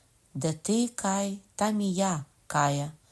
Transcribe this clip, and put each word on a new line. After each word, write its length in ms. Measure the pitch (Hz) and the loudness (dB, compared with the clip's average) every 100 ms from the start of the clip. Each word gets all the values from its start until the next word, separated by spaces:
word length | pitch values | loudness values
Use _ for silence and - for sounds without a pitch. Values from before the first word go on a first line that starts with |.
| _ _ _ | _ _ _
«Де 200 | 135 160 | -4 -2
ти, 340 | 156 - 226 240 | -2 0 0 0
Кай, 520 | - 196 196 202 196 - - | -2 -2 0 -2 -6 -10 -2
там 260 | 214 214 | 0 0
і 120 | 196 | 0
я, 320 | 180 196 160 139 _ - | 2 2 0 -6 _ -4
Кая», 440 | 151 143 143 147 - _ | 2 2 2 -4 -10 _